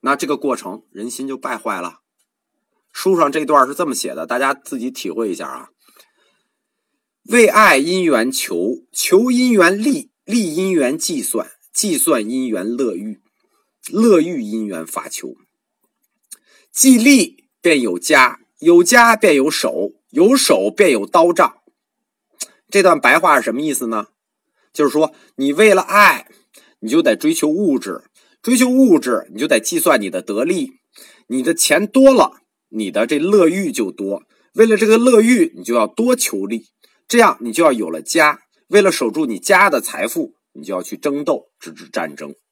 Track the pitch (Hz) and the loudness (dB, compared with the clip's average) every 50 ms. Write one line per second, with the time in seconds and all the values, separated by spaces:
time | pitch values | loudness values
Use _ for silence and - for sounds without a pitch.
0 | _ - 139 139 - 277 151 - - 143 123 - - 95 - - _ _ _ 98 | _ -2 -2 -2 -2 -6 -6 -4 -4 -6 -6 -6 -8 -14 -14 -16 _ _ _ -14
1 | 104 123 120 - 135 135 135 131 - 135 123 110 - - 104 92 87 87 - _ | -14 -12 -12 -12 -12 -12 -12 -10 -10 -10 -10 -8 -8 -8 -8 -8 -10 -12 -14 _
2 | _ _ _ _ _ _ _ _ _ _ _ _ _ _ _ _ _ _ _ - | _ _ _ _ _ _ _ _ _ _ _ _ _ _ _ _ _ _ _ -6
3 | - 190 190 170 160 143 139 156 151 135 151 143 131 127 139 - 180 151 123 - | -2 0 2 2 2 0 0 -4 -2 2 4 4 4 2 0 -6 -4 -4 -4 -6
4 | - - - 76 80 - 120 123 135 135 135 135 _ - - 127 110 127 131 - | -8 -10 -8 -10 -8 -6 -4 -2 -2 -2 -4 -6 _ -14 -12 -10 -10 -10 -10 -10
5 | - 101 78 104 117 104 87 - 82 69 65 67 - _ _ _ _ _ _ _ | -10 -10 -6 -6 -6 -6 -6 -8 -10 -14 -14 -16 -18 _ _ _ _ _ _ _
6 | _ _ _ _ _ _ _ _ _ _ _ _ _ _ _ _ _ _ _ _ | _ _ _ _ _ _ _ _ _ _ _ _ _ _ _ _ _ _ _ _
7 | _ _ _ _ _ - 214 240 233 208 - 214 214 196 156 135 139 165 180 190 | _ _ _ _ _ -2 4 4 4 6 6 4 4 6 4 2 0 0 -2 -2
8 | 185 165 143 113 113 127 135 - - - - 85 87 104 123 - _ _ _ - | 0 0 0 0 0 -2 -4 -6 -8 -6 -6 -4 -4 -4 -6 -8 _ _ _ -8
9 | - - - 190 233 254 254 240 254 254 240 208 175 170 190 202 220 294 277 156 | -4 2 2 2 4 2 0 0 0 2 2 4 4 2 2 0 -2 -2 -2 -2
10 | - _ _ _ _ - 202 240 214 170 151 165 190 190 185 165 135 123 139 160 | -6 _ _ _ _ -4 -4 -2 -2 -2 -4 -4 -4 -2 0 0 0 -2 -2 -4
11 | - - 175 139 107 - - 110 - - - _ _ _ _ - - 208 170 139 | -6 -6 -6 -6 -6 -6 -6 -6 -6 -8 -12 _ _ _ _ -6 -4 -2 -2 -2
12 | - 170 151 123 107 107 123 131 131 123 110 92 92 107 120 120 139 117 95 82 | 0 0 0 -2 -2 -4 -6 -6 -4 -4 -6 -6 -6 -6 -4 -4 -4 -4 -4 -6
13 | 101 107 104 _ _ _ _ _ _ _ _ _ _ _ _ _ _ - - 196 | -10 -12 -14 _ _ _ _ _ _ _ _ _ _ _ _ _ _ -8 -4 0
14 | 226 233 208 170 156 170 180 143 113 104 104 113 110 104 92 80 80 80 - - | 2 4 4 4 2 0 -4 -8 -8 -8 -8 -8 -8 -8 -10 -10 -12 -10 -12 -12
15 | - - - - - 64 62 _ _ _ _ _ _ _ _ _ _ _ _ _ | -12 -12 -14 -14 -14 -14 -18 _ _ _ _ _ _ _ _ _ _ _ _ _
16 | _ _ _ _ _ _ - _ _ _ _ _ _ _ _ - - 269 254 233 | _ _ _ _ _ _ -20 _ _ _ _ _ _ _ _ 0 4 4 4 6
17 | 220 269 285 254 180 - _ _ _ _ _ _ _ 175 160 143 123 107 87 90 | 6 4 4 4 2 0 _ _ _ _ _ _ _ 0 0 0 0 -2 -6 -6
18 | - - 151 139 131 123 120 - _ _ _ _ - 165 175 170 175 170 247 254 | -2 0 4 4 4 2 0 -4 _ _ _ _ 2 4 6 6 6 4 4 4
19 | 240 233 226 220 - 180 156 139 131 151 156 - - - - - 95 104 - _ | 6 4 4 2 2 2 2 2 0 0 -2 -4 -6 -6 -4 -4 -6 -8 -8 _
20 | _ _ _ 135 170 214 262 269 - - 202 190 190 208 - - 202 170 135 107 | _ _ _ 2 2 4 4 2 2 0 0 0 0 -4 0 2 2 2 2 0
21 | 101 - - 175 165 170 175 - - 123 - _ _ _ _ _ _ _ _ _ | -2 0 2 2 2 2 2 0 0 -2 -2 _ _ _ _ _ _ _ _ _
22 | _ _ _ _ _ _ _ _ - - _ _ _ _ - 196 185 185 170 147 | _ _ _ _ _ _ _ _ -20 -20 _ _ _ _ 0 2 4 4 4 4
23 | - 127 131 165 185 175 151 135 110 - 110 123 151 156 139 - 135 113 113 107 | 4 2 2 4 4 2 2 2 2 -2 -6 -4 -4 -4 -4 -6 -6 -6 -6 -6
24 | 104 _ _ _ _ _ _ _ _ _ _ _ _ _ _ - 151 139 113 151 | -8 _ _ _ _ _ _ _ _ _ _ _ _ _ _ -2 -2 0 2 0
25 | 156 151 - _ _ _ _ - 135 139 143 156 214 220 196 185 180 - 185 202 | -2 -2 -4 _ _ _ _ -6 -4 -4 0 2 4 4 4 2 0 0 4 4
26 | 208 185 156 - - _ _ _ _ _ _ - _ _ _ _ - 110 123 160 | 6 6 4 2 -6 _ _ _ _ _ _ -20 _ _ _ _ -8 -2 0 0
27 | 165 147 110 104 - 151 165 160 - 151 156 180 208 180 139 123 - 98 87 - | 2 2 0 0 0 -2 -2 0 -2 -4 -2 -2 -2 -2 -2 -2 -4 -8 -12 -12
28 | - _ _ _ _ _ _ _ _ - 247 233 254 254 254 262 269 240 180 147 | -14 _ _ _ _ _ _ _ _ -2 0 2 2 2 2 2 4 4 4 2
29 | 120 127 123 101 - _ - 104 131 156 147 113 104 - - 165 156 180 147 123 | 2 0 -4 -4 -6 _ -10 -8 -4 0 0 -2 -2 -2 -6 -2 0 0 0 0
30 | 104 95 - - - - 104 104 123 165 185 180 139 - - _ _ _ _ _ | 0 -4 -8 -8 -8 -6 -6 -6 -4 -4 -4 -4 -6 -8 -12 _ _ _ _ _
31 | - _ _ _ _ _ 226 262 254 247 - - - - - 214 208 214 _ 262 | -20 _ _ _ _ _ -6 -4 -2 -2 -2 -2 0 0 0 0 0 0 _ 6
32 | 269 269 269 240 151 - - _ _ _ _ _ _ _ - 107 107 95 - - | 6 6 6 6 2 0 0 _ _ _ _ _ _ _ -10 -8 -8 -6 -2 -4
33 | 113 120 156 147 151 185 202 214 175 160 170 190 196 160 117 - 113 95 - - | -2 -2 -2 -2 0 2 2 4 4 2 2 0 -4 -6 -4 -4 -6 -6 -6 -8
34 | 101 98 98 - _ _ _ _ _ _ _ - 220 226 214 202 214 214 220 226 | -8 -8 -8 -8 _ _ _ _ _ _ _ 2 2 2 4 0 2 2 2 4
35 | 233 254 247 220 220 226 254 226 170 - - - 90 - 117 120 110 104 _ - | 4 4 4 4 4 4 4 2 2 0 -2 -12 -8 -4 -2 -2 -2 -2 _ -4
36 | 226 247 254 240 - - - 101 95 98 113 113 - _ _ _ _ _ _ _ | 0 0 0 -2 -2 -6 -6 -8 -8 -8 -8 -10 -10 _ _ _ _ _ _ _
37 | _ _ - 240 233 196 - - - 120 107 - 170 156 135 113 104 82 80 80 | _ _ 2 4 4 4 2 0 -8 -8 -2 2 2 2 2 2 -4 -6 -8 -10
38 | - - - - 156 151 147 - _ _ _ _ _ _ - 208 202 202 - - | -10 -4 0 2 2 2 2 -2 _ _ _ _ _ _ 2 4 4 4 0 0
39 | - 226 202 151 160 127 113 95 - - 202 180 196 - 147 127 - - - - | -4 -4 -2 -2 -4 -4 -4 -8 -2 0 2 4 4 2 2 -2 -4 -6 -8 -8
40 | - 170 - 170 147 - _ _ _ _ _ - 73 - 98 90 87 - - 95 | -8 -6 -6 -6 -8 -8 _ _ _ _ _ -20 -12 -8 -8 -8 -8 -10 -14 -6
41 | - 147 139 143 147 147 147 117 - _ _ _ - 85 80 71 90 80 _ - | -6 -4 -4 -4 -2 -2 -4 -4 -4 _ _ _ -20 -20 -20 -20 -20 -10 _ -8
42 | 85 76 71 71 76 73 71 _ _ _ | -8 -8 -10 -14 -16 -18 -18 _ _ _